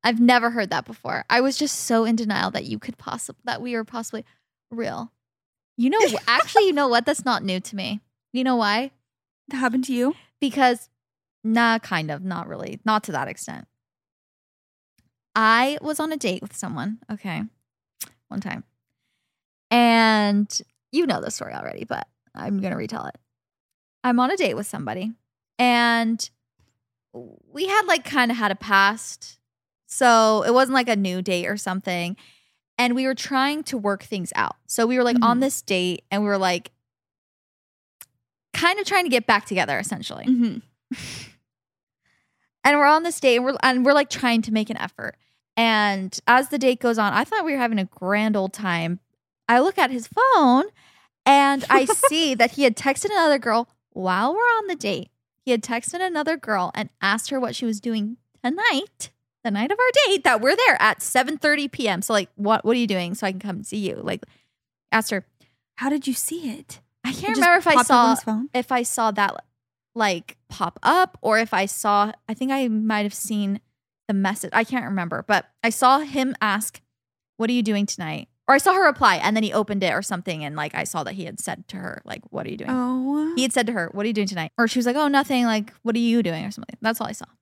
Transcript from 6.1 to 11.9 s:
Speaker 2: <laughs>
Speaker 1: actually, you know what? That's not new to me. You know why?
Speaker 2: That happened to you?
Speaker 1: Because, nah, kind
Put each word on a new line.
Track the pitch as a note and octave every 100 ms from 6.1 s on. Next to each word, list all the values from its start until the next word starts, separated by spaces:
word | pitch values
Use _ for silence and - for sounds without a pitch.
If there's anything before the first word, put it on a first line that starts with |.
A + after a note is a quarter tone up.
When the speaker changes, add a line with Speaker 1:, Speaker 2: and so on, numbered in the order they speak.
Speaker 2:
<laughs> | G#3+ -
Speaker 1:
actually, | A#3+ - A4 G4
you |
know | D4 C#4
what? | A#3 A#3
That's | D4
not | B3+ A3+
new | G3 F#3
to | - G3+
me. | F#3 G#3 _ _ _
You | B3
know | C4 B3
why? | G#3 G#3+ C4+ _ _ _ _ _ -
Speaker 2:
That | C4
happened | B3+ B3+
to | B3+
you? | B3 B3 E4+ _ _
Speaker 1:
Because, | C#4 C#4 B3+ B3 - _ _ _ _ _
nah, | A3 A3+ A#3 A3+
kind | -